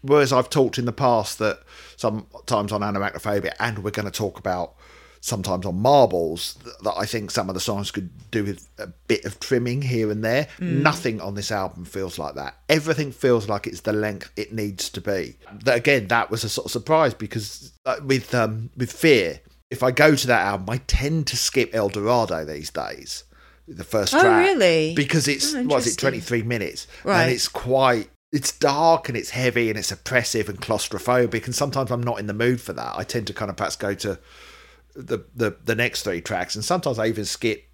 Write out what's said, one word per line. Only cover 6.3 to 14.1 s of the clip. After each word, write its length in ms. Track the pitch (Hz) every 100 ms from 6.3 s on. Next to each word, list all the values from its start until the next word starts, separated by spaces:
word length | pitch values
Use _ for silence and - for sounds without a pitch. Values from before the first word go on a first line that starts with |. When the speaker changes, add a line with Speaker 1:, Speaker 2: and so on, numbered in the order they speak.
| 85 - -
Speaker 1:
th-, 140 | 120 -
that 100 | 101 -
I 80 |
think 260 | 104 113 101
some 180 | - 95
of 60 |
the 60 | 92
songs 300 | - 101 101
could 200 | - 90 - -
do 140 | 113
with 240 | 101 92 - -
a 80 | 90
bit 380 | - - 110
of 160 | 98 -
trimming 420 | - 123 120 127
here 280 | 135 120 110
and 120 | 107
there. 220 | 110 127 151 -
Speaker 2:
Mm. 220 | 180 135
Speaker 1:
Nothing 380 | 151 - 127 110
on 140 | 92
this 160 | 101 98
album 340 | 104 95 85
feels 340 | 87 98 92 82
like 160 | 73 69
that. 180 | 69 - -
Everything 420 | 156 151 143 143
feels 380 | - 135 120 101
like 180 | 101 113
it's 140 | -
the 120 | -
length 380 | 107 107